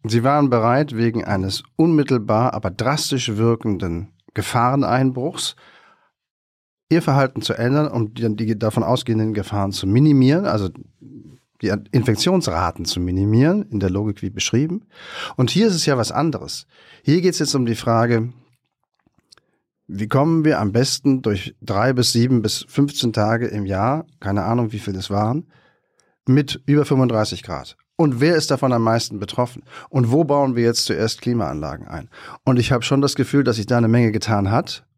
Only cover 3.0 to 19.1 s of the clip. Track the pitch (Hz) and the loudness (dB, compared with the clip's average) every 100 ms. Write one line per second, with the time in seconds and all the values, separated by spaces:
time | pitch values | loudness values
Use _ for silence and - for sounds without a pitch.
3 | - 135 120 104 117 117 113 92 90 85 | -2 -4 -2 0 0 0 -2 -4 -4 -6
4 | - _ - - - 120 120 139 135 127 | -8 _ -10 -8 -4 0 2 2 0 2
5 | 131 127 143 - - - - _ _ _ | 0 0 -6 -6 -8 -10 -20 _ _ _
6 | _ _ _ _ _ _ _ _ _ 165 | _ _ _ _ _ _ _ _ _ 0
7 | 165 139 135 - - - 120 143 151 117 | 2 2 2 -2 -6 -2 0 2 0 -2
8 | 107 117 113 107 110 107 110 117 110 123 | -4 -2 -2 -2 -2 0 0 0 0 0
9 | 120 110 110 104 95 104 98 98 95 113 | 0 0 0 -4 -4 -4 -2 -2 0 4
10 | 151 143 131 160 202 107 95 - - _ | 6 6 4 4 0 -2 -4 -8 -20 _
11 | - 139 - - _ _ 110 101 - 135 | -20 -20 -20 -20 _ _ -4 -4 0 0
12 | 117 104 175 185 - 82 87 - 85 90 | 2 0 2 0 0 -2 -2 -4 -8 -4
13 | 90 92 101 113 147 208 - 107 92 92 | -2 0 2 4 4 2 -2 -2 -2 -2
14 | 107 101 98 101 - 117 156 185 _ - | -4 -6 -8 -6 -2 0 0 -4 _ -20
15 | - - - - 123 175 226 170 151 131 | -18 -14 -10 -2 0 2 2 2 0 0
16 | 107 - 160 120 - - - _ - - | 0 -2 -2 -4 -10 -14 -14 _ -20 -6
17 | - 165 180 170 151 139 117 110 - 117 | 0 2 2 0 -2 0 0 -2 0 2
18 | 120 117 120 - _ _ _ _ _ _ | 4 2 -2 -8 _ _ _ _ _ _
19 | _ | _